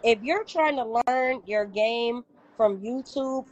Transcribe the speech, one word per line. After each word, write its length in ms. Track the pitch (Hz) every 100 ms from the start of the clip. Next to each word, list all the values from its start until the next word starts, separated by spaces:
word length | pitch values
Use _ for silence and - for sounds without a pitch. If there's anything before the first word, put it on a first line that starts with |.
if 160 | 233 214
you're 220 | 247 392 440
trying 320 | 330 311 277
to 240 | 226 233 240
learn 340 | 254 254 254 180
your 200 | 214 208
game 580 | 196 220 233 233 240 - _ _ -
from 240 | 214 196
YouTube 640 | 214 262 254 277 262 262 262